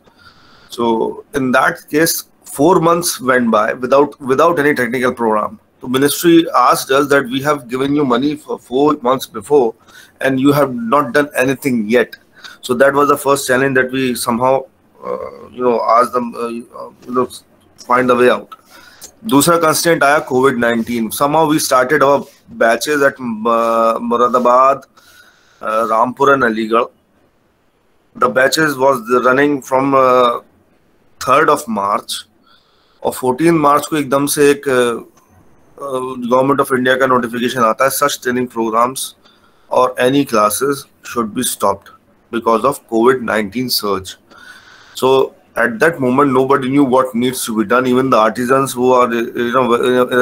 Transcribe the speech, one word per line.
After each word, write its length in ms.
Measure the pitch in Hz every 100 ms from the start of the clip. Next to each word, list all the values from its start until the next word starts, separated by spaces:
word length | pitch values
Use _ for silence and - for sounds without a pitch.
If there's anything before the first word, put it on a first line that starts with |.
| _ _ - _ _ - -
So 540 | - 117 113 - - -
in 160 | 135 131
that 360 | 131 165 165 -
case, 340 | 151 165 - - _
four 360 | - - 160 180
months 400 | 165 170 170 -
went 300 | 127 127 117
by 220 | 107 110
without, 480 | 127 123 139 147 -
without 380 | 127 139 165 165
any 160 | 143
technical 400 | 135 120 127 123
program. 440 | 120 113 107 - 107 _ _
The 80 | 123
ministry 560 | 131 143 - 175 165 165
asked 360 | 123 131 165 -
us 180 | 135 143
that 200 | 139 120
we 120 | 131
have 260 | 143 147 120
given 280 | 131 139 147
you 80 |
money 320 | 135 120 147 147
for 220 | - 117
four 360 | - 131 147 147
months 240 | 123 131 -
before 480 | 113 98 147 113 - _ - - -
and 180 | 135 131
you 140 | 143
have 220 | 143 139
not 380 | 120 113 143 127
done 180 | 147 143 131
anything 520 | 135 135 139 120 104
yet. 280 | 120 107 - _ _ - -
So 140 | -
that 180 | 120 139
was 160 | 139 143
the 80 | 143
first 300 | 139 139 131
challenge 280 | 127 139 131
that 140 | 123
we 240 | 131 127
somehow 500 | 117 123 117 131 135 - _ _ _
uh, 440 | - 64 131 69 -
you 120 | 120
know, 180 | 123 110 107 117
ask 160 | 123
them, 220 | 123 120
uh, 140 | 117 117
you 680 | 117 123 - 123 - 123 127
know, 100 | 120 - _ _ _ - -
find 240 | 123 127
the 60 | 120
way 140 | 123
out। 280 | 107 - - _ - - - - _ 110
दूसरा 240 | 139 170 170
कंस्ट्रेंट 460 | 160 147 170 160
आया 140 | 139 151 -
कोविड 300 | 127 135 120
नाइनटीन। 500 | 120 117 110 120 107
Somehow 320 | - 143 156 156
we 80 | 151
started 440 | - 131 127 151
our 220 | 139 139 - _ - 113
batches 400 | 117 117 151 147
at, 180 | 139 135
uh, 760 | 123 107 117 117 117 113 113 113 120
मुरादाबाद, 720 | 117 120 123 120 123 135 139 - _ _ - _ _ _ _
uh, 220 | 107 110 110
रामपुर 420 | 113 123 123 139
and 100 | 139
अलीगढ़। 400 | 117 110 110 113 - _ _ _ _ _ _ _ _ _ _ _ _ -
The 120 | 127
batches 480 | 120 131 160 156 131
was 240 | 135 127 110 123
running 360 | 123 131 147 139
from, 320 | - 131 139
uh, 460 | 135 127 127 123 120 - _ _ _ _ _ _ -
third 280 | - 139 156
of 180 | 147 117
March, 480 | 104 101 117 - - - _ _ _ _ _ _ _
और 100 | 123
फोर्टीन 460 | - 127 135 165 165
मार्च 280 | 143 147 -
को 100 | 156
एकदम 300 | 131 139 143
से 240 | 151 143
एक, 180 | 143 143
uh, 280 | 127 120 117 120 _ _ _ _ _ _ -
uh, 200 | 139 131 127 127 120
गवर्नमेंट 300 | 127 135 -
ऑफ 120 | 131
इंडिया 240 | 127 127 127
का 100 | 131
नोटिफिकेशन 540 | 127 117 117 120 127
आता 240 | 113 110
है, 60 | 135
such 280 | - 143 -
training 260 | 127 123 123
programs 640 | 117 113 110 123 131 - - _ _ _ _ -
or 160 | - 127 -
any 260 | 127 143
classes 600 | 135 110 107 107 135 139 - _
should 300 | - 120 107
be 80 | 120
stopped 480 | 117 - 101 101 - - _ _ _
because 320 | 117 117 113
of 160 | 131 143 -
covid 300 | 113 120 131
nineteen 480 | 110 107 101 123 123
surge। 460 | - 104 95 95 - _ - - - - - - -
So 320 | 131 135 - - _ -
at 240 | 117 110
that 180 | 160 143
moment, 340 | 123 131 143
nobody 360 | 131 135 139 131
knew 160 | 143
what 280 | 131 127 127
needs 320 | 117 127 123 -
to 100 | 110
be 40 | 101
done. 180 | 123 127
Even 200 | 123 131
the 100 | 113
artisans 540 | 110 110 123 135 135
who 200 | 123 127
are, 200 | 127 120
you 400 | 117 117 120 120 131
know, 80 | 123 117 123 127 123 123